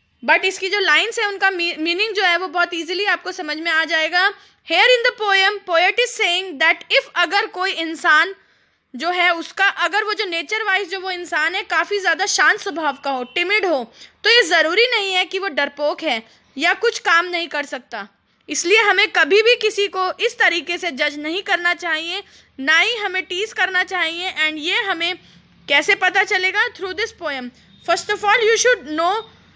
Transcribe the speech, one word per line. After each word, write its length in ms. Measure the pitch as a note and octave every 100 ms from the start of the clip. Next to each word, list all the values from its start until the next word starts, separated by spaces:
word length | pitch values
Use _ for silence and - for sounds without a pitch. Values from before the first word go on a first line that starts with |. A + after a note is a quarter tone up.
| _ _
But 220 | B3 F4
इसकी 240 | F#4+ F#4+ F#4
जो 80 | G#4
लाइन्स 380 | F4+ D4+ G#4+ A#4
है 80 | G#4
उनका 220 | G4 G4
मी-, 260 | F4 E4+ D#4
मीनिंग 360 | E4 F4 A4
जो 80 | G4
है 120 | F4+ E4+
वो 80 | F#4
बहुत 220 | F4 F4
ईजीली 300 | E4+ D#4+ F#4
आपको 280 | G4+ E4+ F4+
समझ 240 | F4+ D4+ D#4
में 140 | E4+
आ 140 | D#4+
जाएगा। 380 | D#4+ D#4+ D#4+ F4+ G4+ - - _ -
Here 180 | E4+ B4
in 100 | B4 A#4+
the 40 | B4
poem, 400 | G#4 F#4+ G4 G4+ F#4+
poet 320 | E4 F#4 G4+
is 140 | G4 -
saying 280 | F#4 F4 F#4+ C#4
that 240 | D#4+ E4 -
if 180 | B4+ -
अगर 320 | E4+ F4 G4+ A4+
कोई 260 | F4+ F#4
इंसान 640 | E4 E4 D#4 F4 D4+ F4+ F#4+ _ _ _ _ _
जो 160 | A#3+ E4
है 180 | F4+ F4
उसका, 320 | E4+ D#4 - G4 -
अगर 200 | E4+ G4+
वो 100 | G#4
जो 100 | G#4 G4
नेचर 360 | E4+ E4 A4
वाइज 240 | G#4+ F#4+ E4+
जो 100 | F#4+
वो 100 | F#4
इंसान 440 | F4+ F4 D#4+ D#4+
है 80 | F#4+ -
काफ़ी 280 | E4 E4+ G4+
ज़्यादा 280 | F#4 D#4+ G4
शांत 340 | - D#4 G4+
स्वभाव 380 | G4 D4+ D4+ C4+
का 60 | C#4
हो, 140 | C4 A#3+
टिमिड 320 | F4 F4+ G#4 F#4
हो, 160 | C4+ A3 - - _
तो 60 | G#4
ये 120 | A#4+
ज़रूरी 440 | E4 E4+ D#4 F#4 B4+
नहीं 200 | A4+ G4
है 120 | F#4
कि 140 | F4+ F#4
वो 100 | G4
डरपोक 520 | C#4+ C#4+ C#4+ D4 E4+
है 200 | D#4 A3 - _ _ C4+
या 160 | E4 F#4
कुछ 220 | A4+ -
काम 260 | - E4+ F4
नहीं 220 | F4 E4+
कर 180 | D4+ C#4+
सकता। 400 | C4 - G#3+ G3+ _ _ _ -
इसलिए 320 | D4 E4+ A4
हमें 240 | G#4 G4 G#4+
कभी 300 | F4+ D4 G4+
भी 140 | A4 A4
किसी 320 | G#4+ G4+ G4+
को 220 | F#4 F#4 -
इस 140 | A4 -
तरीके 400 | F#4 E4+ D#4 E4+
से 120 | F4
जज 260 | C4 D4 D4
नहीं 240 | D4+ F#4
करना 320 | G4+ F4 F4
चाहिए, 480 | F4 F4 D#4 E4+ F#4+ G4 - _ -
ना 180 | C#4 E4
ही 180 | G#4+ A#4
हमें 260 | G4+ F#4
टीज 280 | F#4 F4+ G#4+
करना 320 | - F#4+ F#4
चाहिए। 480 | F#4 F4+ D#4+ E4+ F#4 D4+
And 180 | D#4 D#4
ये 160 | D#4+ G#4+
हमें 320 | G4 E4 E4+ F4 - - _ _ -
कैसे 260 | C#4+ D4+ - F#4
पता 180 | F#4+
चलेगा? 420 | F#4 F#4+ F#4 G4+ A#4+
Through 220 | - F#4 F4+
this 160 | A4 -
poem। 320 | D#4+ C4+ B3 - _ - -
First 300 | - - G#4
of 80 |
all, 260 | G4+ A#4+ A4
you 80 | G#4+ G4+
should 260 | G4 C#4
know 220 | D#4 F4 A4 A4 - _